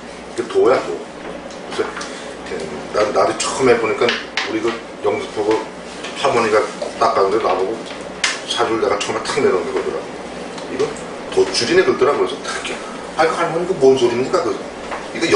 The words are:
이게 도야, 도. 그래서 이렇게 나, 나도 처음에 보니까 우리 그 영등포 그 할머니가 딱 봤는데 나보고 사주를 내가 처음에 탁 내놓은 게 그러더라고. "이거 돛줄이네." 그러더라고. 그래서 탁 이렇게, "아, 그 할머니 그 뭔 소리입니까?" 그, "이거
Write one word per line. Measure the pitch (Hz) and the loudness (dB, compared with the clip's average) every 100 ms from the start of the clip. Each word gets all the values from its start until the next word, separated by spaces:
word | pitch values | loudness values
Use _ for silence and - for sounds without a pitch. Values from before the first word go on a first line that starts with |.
| - - - | -14 -14 -10
이게 | - - | -6 0
도야, | - 107 - | 4 6 4
도. | - - - - - - - - - | 2 -6 -8 -12 -10 -10 -12 -12 -8
그래서 | - - - - - - - - | -4 -4 -6 -10 -10 -10 -10 -8
이렇게 | - 78 - - | -8 -8 -8 -4
나, | - 131 107 | 0 2 2
나도 | - - | 2 0
처음에 | - - 131 117 | -2 2 4 4
보니까 | 110 101 120 - - - - | 2 2 2 0 -4 -6 -4
우리 | 110 | -2
그 | 117 113 - - | -2 -2 -8 -4
영등포 | 104 - - 110 | -2 -2 -4 -2
그 | 104 110 - - - - - - | 2 0 -2 -12 -14 -10 -10 -2
할머니가 | 135 120 110 104 - - - - | 2 2 4 4 2 -4 -6 0
딱 | - | 2
봤는데 | 107 95 110 | 4 4 4
나보고 | 98 92 98 117 - - - - - - - | 2 2 0 -2 -8 -10 -12 -10 -8 -8 -4
사주를 | - 107 110 | -2 0 2
내가 | 101 101 | 0 0
처음에 | - 107 | -2 -4
탁 | - 147 | -2 2
내놓은 | 113 95 | 2 2
게 | - | 0
그러더라고. | - - - - - - - - - - | -2 -2 -4 -6 -10 -10 -10 -10 -10 -6
"이거 | - 440 - - - - | -2 -2 -4 -10 -10 -2
돛줄이네." | - - - 117 180 | 2 2 2 4 4
그러더라고. | 175 - - 123 | 6 4 4 4
그래서 | 92 - | 0 -2
탁 | - - | -6 -6
이렇게, | - - - - - - | -6 -8 -8 -10 -6 2
"아, | - | 2
그 | |
할머니 | - 156 165 175 | 2 0 0 0
그 | 175 | 6
뭔 | 135 131 | 6 8
소리입니까?" | 117 117 127 185 | 6 2 2 2
그, | 113 95 - - - - - | 0 -2 -8 -10 -8 -8 -8
"이거 | 113 - | -2 4